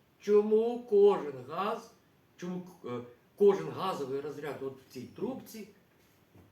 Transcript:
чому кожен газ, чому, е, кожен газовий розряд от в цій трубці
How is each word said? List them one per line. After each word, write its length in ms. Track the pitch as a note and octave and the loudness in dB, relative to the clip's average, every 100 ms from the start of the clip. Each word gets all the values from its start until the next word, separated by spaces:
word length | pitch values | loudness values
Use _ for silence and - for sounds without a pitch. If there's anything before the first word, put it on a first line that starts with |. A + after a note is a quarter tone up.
| _ _ | _ _
чому 680 | - G#3 G#3+ G#3+ A#3 A#3+ - | 2 4 4 2 2 -4 2
кожен 540 | G3+ G3+ F3+ D3 C3 A#2+ | 6 6 6 -2 -10 -10
газ, 420 | E3 G3 - - _ _ _ _ - | -6 -4 -6 -10 _ _ _ _ -14
чому, 300 | F3+ F3+ F3+ - | -10 -10 -10 -14
е, 160 | - A#2+ A#2+ - _ - | -10 -10 -10 -18 _ 2
кожен 320 | G3+ F#3+ D#3 | 4 4 0
газовий 520 | C3 F#3 F3 C3+ C#3 | -6 -6 -6 -6 -6
розряд 420 | D3 C#3 D3+ C3 | -8 -10 -10 -8
от 180 | C3+ C3 | -10 -12
в 40 | |
цій 180 | - C3 | -16 -16
трубці 640 | A2 - G#3 B3 - A3 G3+ _ _ _ _ _ _ - _ | -14 -10 -8 -8 -12 -16 -18 _ _ _ _ _ _ -20 _